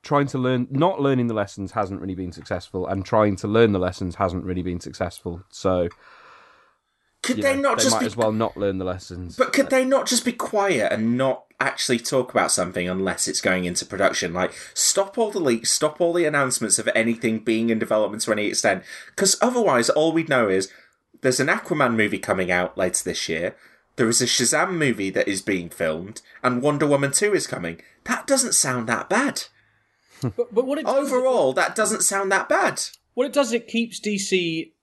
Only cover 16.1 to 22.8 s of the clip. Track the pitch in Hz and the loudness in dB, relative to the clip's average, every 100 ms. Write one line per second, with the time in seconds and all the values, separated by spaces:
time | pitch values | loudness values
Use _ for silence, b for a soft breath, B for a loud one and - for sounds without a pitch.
16.1 | 170 156 147 131 123 110 - 110 113 113 | 2 2 2 0 0 0 0 2 2 0
17.1 | 113 117 110 110 113 117 113 110 110 104 | 0 0 0 0 0 2 0 2 2 2
18.1 | 107 - 104 104 92 110 95 B B B | -2 -2 0 0 0 0 0 B B B
19.1 | - 196 - 233 247 202 127 113 - 160 | 0 0 4 2 4 4 4 4 4 4
20.1 | 160 156 131 110 95 95 B B B _ | 2 2 2 4 2 0 B B B _
21.1 | _ 131 127 139 208 - 156 131 113 104 | _ 0 2 0 0 -2 0 2 4 2
22.1 | 95 - 95 90 90 90 - | 0 -2 -2 2 0 0 0